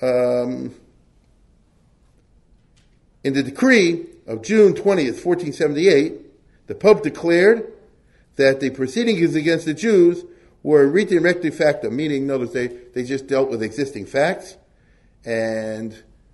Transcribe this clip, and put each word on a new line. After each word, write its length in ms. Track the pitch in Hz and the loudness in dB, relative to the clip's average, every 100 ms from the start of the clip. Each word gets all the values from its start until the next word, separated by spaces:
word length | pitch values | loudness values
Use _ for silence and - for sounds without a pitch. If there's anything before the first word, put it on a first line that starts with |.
um, 720 | 127 123 123 123 123 127 127 - _ _ _ _ _ _ _ _ _ _ _ _ _ _ _ _ _ _ _ _ _ _ _ _ | -2 0 0 0 -4 -6 -10 -14 _ _ _ _ _ _ _ _ _ _ _ _ _ _ _ _ _ _ _ _ _ _ _ _
in 100 | 139 | -4
the 100 | 139 | -2
decree 640 | 135 - 254 240 175 170 - - - | -4 0 4 4 4 -2 -10 -20 -12
of 160 | 110 | -12
June 320 | - 220 202 | -2 4 4
twentieth, 460 | - 202 190 131 - | 4 0 0 0 -4
fourteen 320 | - 175 160 | -2 -2 -2
seventy-eight, 680 | - 156 147 190 147 156 - - _ _ _ _ | -2 -2 2 4 4 2 -6 -18 _ _ _ _
the 80 | |
Pope 280 | 104 196 190 | 0 4 4
declared 680 | 156 - 170 170 196 226 - - _ _ _ _ _ - | 2 -6 0 4 4 4 -2 -16 _ _ _ _ _ 0
that 240 | 135 135 | 2 2
the 80 | 135 | -4
proceedings 640 | 131 131 226 233 190 165 | -4 -6 -2 0 2 0
against 300 | 151 151 165 | 0 0 -2
the 100 | 160 | -2
Jews 500 | 151 226 202 170 170 - - _ _ | -4 0 4 4 2 -8 -20 _ _
were 240 | 143 151 139 | 2 4 6
rite 220 | 170 202 | 2 0
recti 400 | 175 170 175 165 | 0 0 0 -4
facto, 400 | - 151 143 156 | 0 0 0 -4
meaning, 340 | 135 156 139 | -6 -4 -4
in 60 | 135 | -4
other 100 | 135 | -4
words, 120 | 120 | -4
they, 140 | 127 123 | -4 -6
they 380 | - - 127 | -8 -12 -10
just 220 | 123 135 135 | -6 -6 -2
dealt 240 | 135 135 | 0 0
with 120 | 117 | -2
existing 440 | 107 - 139 104 95 | -6 -6 -8 -8 -8
facts, 500 | 135 156 190 - - _ _ _ _ _ _ | -2 -2 -2 -12 -20 _ _ _ _ _ _
and 800 | - 113 113 110 110 110 113 107 _ _ _ | -8 -4 -4 -6 -8 -8 -12 -14 _ _ _